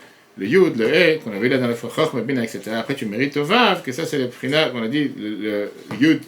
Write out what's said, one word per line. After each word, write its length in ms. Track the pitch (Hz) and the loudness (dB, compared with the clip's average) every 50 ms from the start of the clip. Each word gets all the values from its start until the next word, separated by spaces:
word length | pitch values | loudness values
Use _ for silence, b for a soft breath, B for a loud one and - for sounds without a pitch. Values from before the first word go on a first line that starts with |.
| B B B B B B _ - | B B B B B B _ -6
le 80 | 95 | -2
Yud, 320 | 107 151 190 180 156 131 113 | 2 4 6 6 4 4 2
le 100 | 110 120 | 2 4
He, 320 | 151 165 175 160 156 156 | 4 4 4 4 4 2
qu'on 160 | - 117 101 | -2 -6 -4
avait 140 | 95 113 131 | -2 0 2
là 80 | 139 127 | 2 2
dans 100 | 123 120 | 0 0
la 60 | 117 | -2
fois, 180 | - - 113 - | -4 -6 -6 -2
Chochma, 280 | 147 156 156 143 123 | 0 0 0 0 -2
Bina, 220 | 107 127 135 127 113 | -2 -2 -2 -2 -2
et 40 | 110 | -4
cetera. 300 | - 101 - 104 113 113 | -6 -8 -8 -6 -4 -4
Après, 160 | 110 - 139 | -4 -4 -4
tu 140 | - 117 104 | -4 -4 -4
mérites 300 | 101 113 135 143 - 147 | -2 -2 -2 -2 -2 -2
au 60 | 147 | 0
Vav, 380 | 151 208 247 240 202 185 170 | 2 4 4 4 4 2 0
que 100 | - 131 | -4 -6
ça, 140 | 127 156 165 | -6 -6 -4
c'est 140 | 156 156 139 | -2 -2 -2
le 100 | 127 123 | -2 -2
Prina, 360 | - - - 131 147 156 156 | -4 -6 -4 -2 0 0 0
qu'on 180 | 127 123 120 110 | 0 -2 -4 -4
a 40 | 110 | -2
dit, 240 | 139 147 143 123 - - | 0 0 -2 -2 -4 -6
le, 120 | 104 107 | -8 -8
le 420 | 107 92 107 107 104 104 104 - - - - - - 101 | -6 -6 -4 -4 -2 -2 -4 -6 -8 -12 -14 -8 -2 2
Yud, 220 | 135 160 151 - - | 4 4 4 2 0